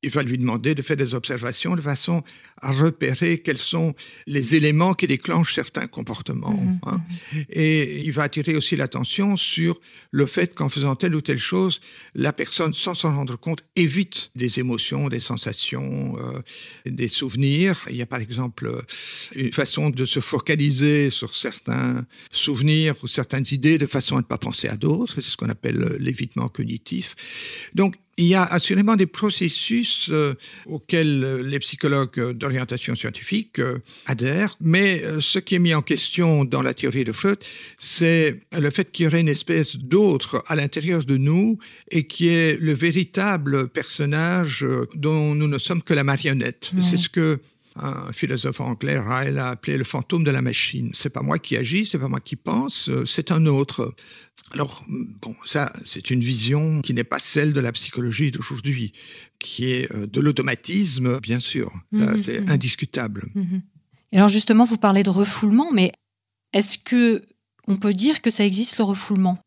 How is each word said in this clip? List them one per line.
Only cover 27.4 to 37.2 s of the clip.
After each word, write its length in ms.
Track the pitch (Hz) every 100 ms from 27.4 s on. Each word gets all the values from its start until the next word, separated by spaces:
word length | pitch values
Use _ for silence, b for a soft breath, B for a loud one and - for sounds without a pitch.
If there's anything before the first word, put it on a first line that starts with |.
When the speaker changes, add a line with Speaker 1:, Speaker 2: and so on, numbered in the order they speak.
| B B B
Speaker 1:
Donc, 220 | - 196 185 _ -
il 80 | 170
y 100 | 185
a 80 |
assurément 540 | 175 175 - 190 202 220
des 80 | 185
processus, 1040 | - 214 - 175 - - 233 233 - -
euh, 220 | 156 147 131 B B B
auxquels, 580 | 131 _ 170 156 139
euh, 180 | 131 131
les 160 | 131 139
psychologues, 600 | - - 151 139 131 -
euh, 140 | 120
d'orientation 600 | 120 139 127 123 123 -
scientifique, 640 | 123 120 - - 202 220 -
euh, 200 | 127 127 B B -
adhèrent, 500 | 123 123 151 202 -
mais, 420 | 160 175 196 175 156
euh, 160 | 156
ce 180 | 147 196
qui 160 | 185 180
est 40 |
mis 140 | 175
en 80 | 156
question 600 | - 139 - - 170 156
dans 180 | 135 135
la 120 | 131
théorie 320 | 127 135 127 117
de 80 |
Freud, 240 | 110